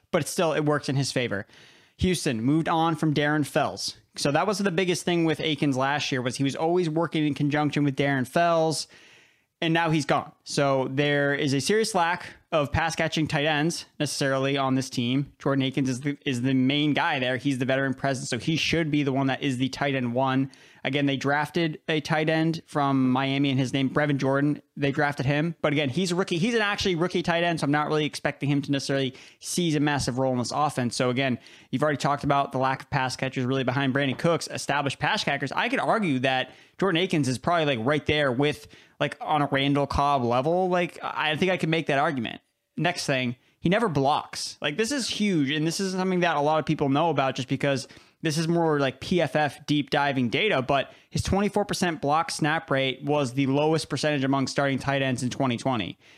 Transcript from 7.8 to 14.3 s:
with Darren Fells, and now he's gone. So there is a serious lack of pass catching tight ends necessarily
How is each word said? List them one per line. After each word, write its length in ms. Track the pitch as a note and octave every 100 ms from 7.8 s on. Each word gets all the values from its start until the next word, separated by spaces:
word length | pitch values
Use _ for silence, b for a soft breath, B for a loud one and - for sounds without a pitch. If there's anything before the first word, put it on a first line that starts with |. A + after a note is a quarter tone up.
with 140 | C#3+ C3
Darren 280 | C#3+ C3+ A#2+
Fells, 600 | E3+ E3+ E3 D#3+ C#3 - b b b b b b _
and 120 | E3
now 160 | E3 E3
he's 160 | D#3 C#3
gone. 260 | C#3+ - - -
So 420 | - C#3 C3+ C3
there 460 | C3+ D3 C#3+ C#3+ C#3+
is 180 | C#3
a 60 | C#3
serious 340 | - G#3+ A3
lack 320 | F#3 E3+ F3 - - _
of 180 | D#3+ C#3
pass 240 | D#3+ D#3+ -
catching 320 | D#3+ E3 D3+
tight 180 | D#3 D3+
ends 400 | D3 E3 - - -
necessarily 580 | D3 - C#3